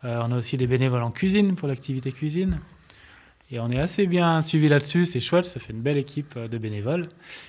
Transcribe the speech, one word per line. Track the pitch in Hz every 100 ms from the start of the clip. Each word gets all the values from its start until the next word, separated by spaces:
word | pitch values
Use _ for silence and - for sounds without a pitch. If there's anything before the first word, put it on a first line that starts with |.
Euh, | 123 117
on | 117
a | 123
aussi | 117 135
des | 127
bénévoles | 127 131 123
en | 117
cuisine | - 190 202 202 180
pour | 143
l'activité | 131 - 131 131
cuisine. | 127 151 156 190 165 - - _ - - - _ _ _
Et | 120
on | 117
est | 123
assez | 170 - 196
bien | 175 170 160
suivis | 160 156 151
là-dessus, | 143 143 170 175
c'est | 123
chouette, | - 170 180
ça | 127
fait | -
une | 110
belle | 123 147
équipe, | 135 - 143 123
euh, | 117
de | 117
bénévoles. | 110 104 104 170 160 - - -